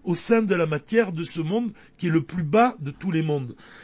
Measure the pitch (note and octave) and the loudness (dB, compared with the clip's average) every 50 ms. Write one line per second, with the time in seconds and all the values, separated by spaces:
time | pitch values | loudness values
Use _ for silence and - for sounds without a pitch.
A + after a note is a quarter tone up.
0 | - - E3+ D#3+ - - A#3 A3+ A3 G3+ F#3+ F3 E3 D#3+ D3+ D3 - - A3 A3+ | -4 -2 -2 2 4 4 4 4 2 2 0 0 0 0 -2 -4 -4 -2 0 0
1 | A3+ F#3+ E3+ D#3+ E3+ - - E3+ D#3+ D#3 F#3+ A3+ A#3+ A3 - - - - _ - | 2 0 -2 -6 -4 -2 -2 -2 0 0 -2 -2 -2 -4 -8 -12 -20 -20 _ -6
2 | F3+ F3 D#3+ D#3+ D3+ - - F3+ E3 D3 D3 A3 A#3 B3+ B3 - D3 C#3 C#3+ - | -2 0 0 0 0 -2 -6 -6 -4 2 4 4 4 4 2 -4 -10 -10 -10 -8
3 | - F#3+ E3 D#3+ D#3 D#3 D3 C#3+ C3 A#2 - - - - - - | -6 -2 -2 -2 0 0 -2 -2 -4 -8 -12 -16 -20 -20 -20 -20